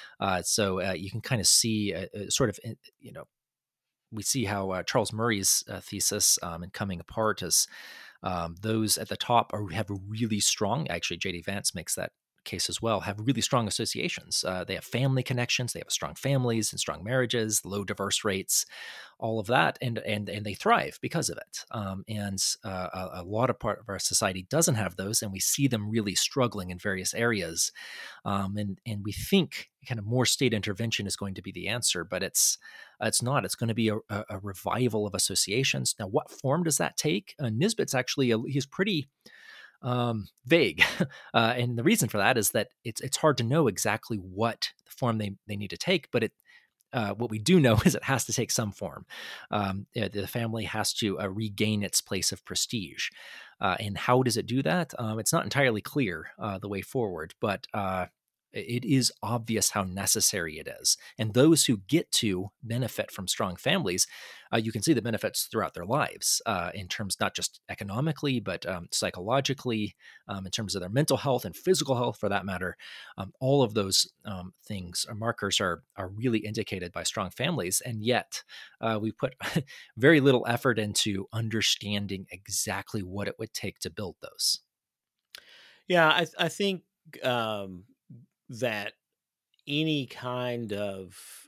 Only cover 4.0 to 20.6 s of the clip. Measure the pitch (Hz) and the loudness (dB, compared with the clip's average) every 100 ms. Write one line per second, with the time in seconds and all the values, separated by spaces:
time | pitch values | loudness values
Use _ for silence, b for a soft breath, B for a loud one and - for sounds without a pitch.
4 | - 110 - 135 104 104 95 92 87 131 | -14 -8 -2 0 0 -2 -2 -4 0 0
5 | 101 104 117 101 95 - - 98 - 101 | 0 0 0 2 2 2 0 -10 -8 -2
6 | - 104 - - 87 85 87 - 101 87 | 0 2 2 2 0 -8 -8 -4 -4 -4
7 | - - 110 101 85 - - B B B | -6 0 0 0 2 2 2 B B B
8 | B B - 90 85 85 110 110 110 - | B B -4 -4 -4 -6 -2 0 2 0
9 | 107 98 - 120 113 98 101 107 110 98 | -2 -6 2 4 4 -2 -4 -4 -4 -4
10 | 98 110 117 107 - - 101 82 78 85 | -6 -4 0 2 2 2 0 0 -2 -4
11 | - 87 95 87 85 101 - 90 82 - | -4 -4 -6 -6 -6 -4 -4 -4 -6 -4
12 | 87 _ _ _ - 92 - - 113 101 | -6 _ _ _ -10 -4 -4 -2 0 0
13 | 104 101 110 123 - 127 107 - 113 120 | 0 -4 0 0 2 2 2 -2 -2 -2
14 | 170 - 85 - - 92 85 92 - 113 | -4 -6 -4 -2 -2 -2 -4 -6 -4 0
15 | 135 131 123 123 120 - 120 85 - - | 2 2 0 0 0 0 -2 -6 -6 -4
16 | 71 78 135 135 123 113 104 92 - 76 | -4 -4 0 2 2 2 0 -2 -6 -6
17 | 98 131 120 120 110 101 90 101 98 101 | -2 0 2 0 0 0 -2 -4 -4 -2
18 | 98 - 107 95 - - - B B B | -2 0 0 0 0 -2 -2 B B B
19 | B B 113 113 101 131 160 - 127 113 | B B -2 -2 2 4 4 2 -4 -4
20 | - 107 104 104 104 98 | -2 -2 -2 -6 -6 -2